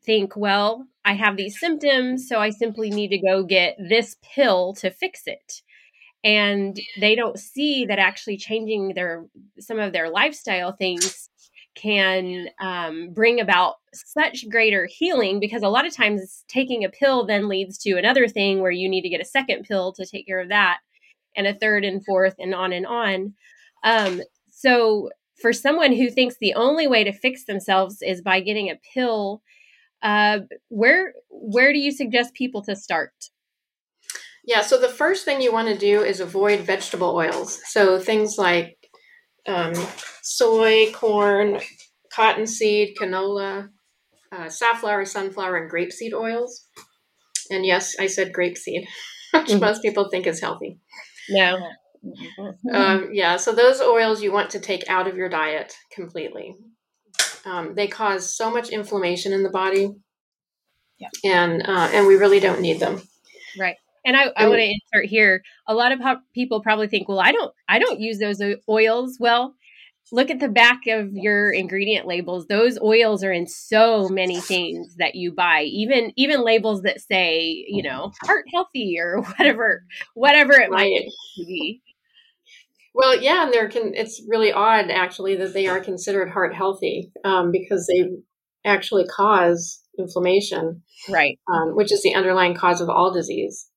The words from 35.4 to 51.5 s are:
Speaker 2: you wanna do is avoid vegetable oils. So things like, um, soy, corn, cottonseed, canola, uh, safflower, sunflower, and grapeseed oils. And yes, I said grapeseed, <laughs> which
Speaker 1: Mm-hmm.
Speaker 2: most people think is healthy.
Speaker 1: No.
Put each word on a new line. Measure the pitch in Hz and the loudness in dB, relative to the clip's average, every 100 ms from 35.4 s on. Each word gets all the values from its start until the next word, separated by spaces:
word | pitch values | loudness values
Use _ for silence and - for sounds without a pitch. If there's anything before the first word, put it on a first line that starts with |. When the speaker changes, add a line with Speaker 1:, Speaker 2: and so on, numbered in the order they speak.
Speaker 2:
you | 254 | 0
wanna | 226 226 202 | 0 0 0
do | 202 208 | 2 2
is | 208 190 | 2 -2
avoid | 175 190 208 208 | -4 0 2 2
vegetable | 175 190 - - 175 175 | 0 -4 -4 -2 -2 0
oils. | 160 139 - - - | -2 -2 -6 -12 -4
So | 220 196 185 | 2 4 4
things | 185 214 214 208 | 0 0 0 0
like, | 185 175 170 _ _ _ _ _ _ _ - | 2 2 -2 _ _ _ _ _ _ _ -6
um, | 185 165 170 175 - - - | -4 -4 -4 -8 -12 -18 -16
soy, | - - 233 226 220 220 220 | -10 0 2 4 4 4 4
corn, | - 226 208 202 202 208 202 - _ - _ _ | 2 0 2 4 4 2 -2 -8 _ -20 _ _
cottonseed, | - 220 - 220 - 214 208 208 208 | 2 2 2 -4 0 2 2 0 -2
canola, | 190 185 196 202 196 196 202 _ _ _ _ _ _ | -4 -2 -2 -4 -6 -8 -12 _ _ _ _ _ _
uh, | 185 160 | -14 -14
safflower, | - 233 226 226 202 196 | -2 -2 0 -2 -4 -4
sunflower, | 208 196 190 185 175 | -6 -8 -6 -4 -4
and | 165 | -4
grapeseed | 170 175 - 226 | -6 -8 -8 -10
oils. | - 226 233 247 - _ - - _ _ _ _ - - | -6 -4 -4 -6 -10 _ -20 -20 _ _ _ _ -10 -6
And | 190 190 | -4 0
yes, | 185 190 - | 0 -2 -6
I | 196 | -4
said | 190 185 | -2 -4
grapeseed, | - 175 175 - 175 202 - - | -2 -4 -4 -10 -10 -10 -18 -20
<laughs> | - - | -20 -2
which | - 220 | 0 2
Speaker 1:
Mm-hmm. | 208 | 2
Speaker 2:
most | 190 214 | 2 0
people | 220 208 196 | -2 -2 -2
think | 185 180 | -2 -4
is | 165 | -4
healthy. | - 160 - - _ - - - - | -8 -8 -12 -16 _ -20 -20 -20 -2
Speaker 1:
No. | 196 180 | 2 2